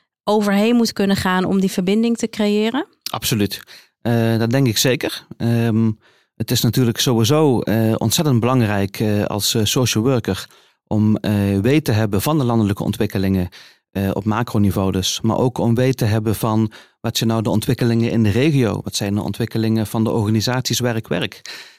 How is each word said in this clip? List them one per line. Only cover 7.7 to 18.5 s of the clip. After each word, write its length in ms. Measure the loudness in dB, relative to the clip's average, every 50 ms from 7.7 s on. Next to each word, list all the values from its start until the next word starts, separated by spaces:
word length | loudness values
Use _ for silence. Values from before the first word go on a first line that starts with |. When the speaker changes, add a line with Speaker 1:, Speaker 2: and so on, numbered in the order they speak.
| 0 2 2 2 0 0
Speaker 2:
ontzettend 420 | 0 0 0 0 2 2 2 2
belangrijk, 600 | 2 2 2 2 2 2 2 0 -2 -2 -2 -2
eh, 260 | -2 0 0 0 0
als, 280 | -2 -2 -4 -4 -2 0
eh, 120 | 0 0
social 380 | 0 0 0 0 0 0 0 0
worker 460 | 2 0 0 0 -2 -4 -4 -6 -12 -20 -20 _ _ _ _ _ _
om, 300 | 0 2 2 2 2 2
eh, 420 | 0 0 0 2 2 2 0 2
weet 240 | 2 2 2 2 2
te 60 | 2
hebben 300 | 0 0 0 0 0 -2
van 160 | 0 0 0 0
de 60 | 0
landelijke 400 | 2 2 2 2 2 0 -2 -2
ontwikkelingen, 680 | -4 -2 -2 -4 -2 -2 -2 0 0 0 0 -2 -4 -8 -14 -20 -20 -20 _ _ _
eh, 180 | _ -4 -2 -2 -2
op 100 | -2 -2
macroniveau 680 | -2 -2 -2 -2 -2 0 0 0 2 2 0 0 0
dus. 300 | 0 -2 -2 -4 -6 -4
Maar 160 | -2 -2 0 0
ook 200 | 0 -2 -2 -2
om 180 | -2 0 0
weet 220 | 2 0 0 0 0
te 80 | 0
hebben 300 | 0 0 0 0 -2 -2
van 360 | -2 -2 0 0 0 0 -2 -4 -10 -20 -20 _ _
wat 160 | -8 -6 -4 -2
zijn 120 | -2 0
nou 120 | 0 0
de 80 | 0 0
ontwikkelingen 600 | 0 0 0 0 -2 0 0 0 0 0 0 0
in 120 | 0 2 2
de 60 | 2
regio? 520 | 2 2 2 2